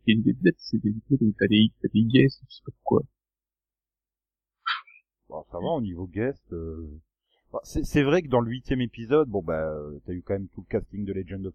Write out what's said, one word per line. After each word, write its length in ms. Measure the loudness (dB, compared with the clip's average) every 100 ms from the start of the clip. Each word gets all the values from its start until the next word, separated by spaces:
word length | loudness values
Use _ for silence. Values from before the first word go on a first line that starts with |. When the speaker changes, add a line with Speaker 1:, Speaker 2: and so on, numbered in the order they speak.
| 2
Speaker 1:
il 80 | 4
y 40 |
a 20 |
des 80 | 2
épisodes, 240 | 2 2 2
c'est 200 | -2 -2
des 100 | -2
épisodes 320 | -4 0 2 2
où 60 | 2
t'as 100 | 4
des, 180 | 6 4 2
t'as 60 | -2
des 120 | 2
guests, 360 | 4 6 4 2 -12
je 60 |
sais 80 | -20
pas 60 | -18 -12
pourquoi. 200 | 0 0 0 _ _ _ _ _ _ _ _ _ _ _ _ _ _ _ -8 -8 -10 _ _ _ _
Speaker 2:
Bon, 160 | -18 -14
ça 80 | -8
va, 80 | -4
au 120 | -4
niveau 260 | -4 -6 -8
guest, 360 | -4 -4 -6 _
euh, 360 | -10 -8 -10 -12 -14 -20 _ _ _ _
bah, 80 | -12
c'est, 200 | -8 -6
c'est 180 | 0 2
vrai 200 | 4 2
que 60 | 2
dans 120 | 0
le 100 | 0
huitième 300 | -4 -4 -2
épisode, 480 | -2 -6 2 2 2
bon, 140 | -2
bah, 120 | -2 -2
euh, 380 | -2 -6 -10 -12 -10
t'as 60 |
eu 100 | -10
quand 100 | -4
même 140 | -6 -6
tout 120 | -14 -6
le 20 |
casting 340 | -6 -6 -8
de 80 | -6
Legend 320 | -6 -8 -10
of 80 | -10